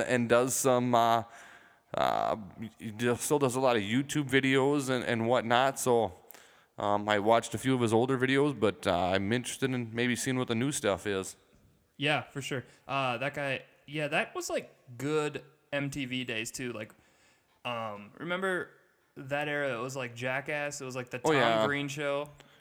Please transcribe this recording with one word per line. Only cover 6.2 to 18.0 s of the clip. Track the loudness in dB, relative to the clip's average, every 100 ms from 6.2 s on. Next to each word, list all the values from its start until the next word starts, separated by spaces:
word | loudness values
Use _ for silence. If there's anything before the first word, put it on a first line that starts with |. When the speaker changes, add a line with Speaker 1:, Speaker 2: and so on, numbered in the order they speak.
| -20 -20 -20 _ _ -6
Speaker 1:
um, | 0 0 2
I | 2
watched | 6 4 2
a | -2
few | 0
of | 2
his | 4
older | 4 4 0
videos, | 2 2 2 2
but, | 0 0 0
uh, | 0 2
I'm | 0 2
interested | -2 -2 -4 -4
in | -2 -4
maybe | -2 0 0
seeing | -2 -2
what | 0
the |
new | 0 0
stuff | 0 0 0 -2
is. | -4 -4 -12 _ _ _ _ _ -6
Speaker 2:
Yeah, | -2 -2
for | -4 -10
sure. | -6 -6 -8 -16 -6
Uh, | -4 -2 -2
that | -4
guy, | -4 -6 -6 -8 _ -12
yeah, | -6 -2
that | -2 -4
was, | -8 -6
like, | -6 -8 _ -20 -8
good | -2 0 -2 -6 -14 _ _
M | -4 -4
T | -6
V | -6 -6
days | -4 -6 -6
too. | -8 -8
Like, | -8 -12 -16 _ _ _ _ _ _
um, | -8 -6 -6 -8